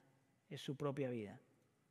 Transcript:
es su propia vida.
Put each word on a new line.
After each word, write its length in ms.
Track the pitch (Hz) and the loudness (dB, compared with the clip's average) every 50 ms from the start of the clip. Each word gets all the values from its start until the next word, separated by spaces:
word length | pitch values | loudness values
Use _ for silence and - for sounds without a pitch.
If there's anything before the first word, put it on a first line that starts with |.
| - - - - - _ _ _ _ - | -20 -20 -20 -20 -20 _ _ _ _ -8
es 100 | 165 131 | -8 -6
su 160 | - - 135 | -2 -2 -2
propia 340 | 135 147 143 131 147 139 127 | 2 2 2 4 4 2 2
vida. 300 | 123 117 107 98 101 - - - - - - - _ _ _ _ | 2 0 -2 -4 -6 -12 -16 -20 -20 -20 -20 -20 _ _ _ _